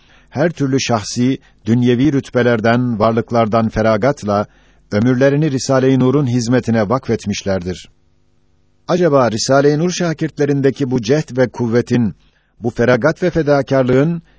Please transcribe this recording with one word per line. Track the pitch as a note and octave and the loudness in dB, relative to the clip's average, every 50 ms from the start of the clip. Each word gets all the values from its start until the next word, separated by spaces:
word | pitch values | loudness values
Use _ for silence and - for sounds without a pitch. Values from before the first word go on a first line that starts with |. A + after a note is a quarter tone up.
| _ _ _ _ _ _ | _ _ _ _ _ _
her | - B2+ D#3 F3 | -6 -2 -2 -2
türlü | D#3 - C#3+ C3+ C3+ C3 | -2 -4 -4 -2 -2 -2
şahsi, | - - A#2+ G#2+ G2 - - A#2+ B2 C3 C3+ - _ _ _ _ - | -2 -2 -2 -2 -4 -4 -4 -2 -2 0 -2 -4 _ _ _ _ -4
dünyevi | A2 A#2 B2 A#2+ B2 B2 A#2+ C3+ D#3 C#3 | 0 0 2 2 2 2 2 2 0 0
rütbelerden, | C3+ - - - B2 A#2+ B2 A#2 A2 G#2 A2+ A#2+ B2 B2+ B2 A#2 G2+ | -2 -4 -2 -2 0 0 2 0 2 2 2 2 2 0 -2 -2 0
varlıklardan | G#2+ A2+ A2+ A2+ G#2+ - A#2+ A#2 A#2 A2 G#2+ A2+ A2+ G#2+ | 0 0 0 0 -2 0 0 0 2 2 2 0 0 0
feragatla, | - A2 A2 A2+ A2 G#2+ G#2+ C3+ D3 - G#2 G#2 G2+ G#2 G#2 - _ _ _ _ _ _ _ _ | 0 0 0 2 2 2 0 0 -2 -2 -2 -2 -2 -2 -2 -4 _ _ _ _ _ _ _ _
ömürlerini | G#2 G#2 A#2 B2+ C3 B2 C3+ C#3 C#3+ D3 D#3 D#3 | -2 0 0 2 2 2 2 2 2 2 0 0
Risale-i | C3+ C3 - - C3+ C3 B2 C3+ C3+ B2+ | -2 -4 -2 0 0 2 2 2 2 2
Nur'un | B2+ C3 C3 D3+ D3 B2 | 2 2 2 0 0 0
hizmetine | A#2+ B2+ A#2 A2+ C3 B2 - - A2+ A2+ G#2 F#2 | -2 -2 0 0 0 0 0 0 0 0 0 0
vakfetmişlerdir. | A#2+ C3 - - A2+ G#2 - G2+ G2 - - G2 F#2+ C3+ F2 F#2 F2 - - - _ _ _ _ _ _ _ _ _ _ _ _ _ _ _ _ _ _ _ - | -2 -2 -2 -4 -4 -4 -4 -4 -6 -6 -4 -4 -4 -4 -4 -6 -8 -10 -12 -20 _ _ _ _ _ _ _ _ _ _ _ _ _ _ _ _ _ _ _ -4
Acaba | E3 F3 F3+ D#3+ C#3+ C3+ B2 A2+ | -2 0 2 2 2 2 2 2
Risale-i | G#2 A2+ - - C3+ C#3 C#3+ D3 D3+ D3 | 0 -2 -2 0 2 2 4 2 2 0
Nur | E3 F3+ | 0 -2
şakirtlerindeki | E3 - F3+ E3 D#3 - E3 D3+ - - - - C#3+ C#3 C3+ F#3+ G#3+ - - - | -4 -4 -4 -4 -4 -4 -6 -6 -4 -2 -2 0 0 0 0 0 0 -2 -2 -4
bu | C3 B2 | -2 -2
cehd | G#2 G2+ C#3+ D#3 D#3 - B2 B2+ | -2 0 0 0 -2 -2 -2 -2
ve | B2+ G#2+ | -2 -2
kuvvetin, | - - A#2+ A2+ A2+ B2 A#2 - A#2+ A#2+ A#2 G2 - _ _ _ _ _ _ _ _ - | -2 -2 -4 0 0 0 0 0 0 0 0 -2 -4 _ _ _ _ _ _ _ _ -10
bu | G#2 A#2 | -8 -6
feragat | - - A#2 A#2 B2 A#2 A#2 D#3 E3 - F#3 | -4 0 2 2 2 2 2 0 0 0 -2
ve | F3 | -2
fedakarlığın | - E3 D3+ C#3+ C#3+ C#3 C3 - C3+ C3+ C3 B2 C3 C3 C#3+ E3 E3+ E3 - _ _ | -2 0 0 0 0 0 0 0 0 0 2 2 2 2 2 0 -2 -6 -10 _ _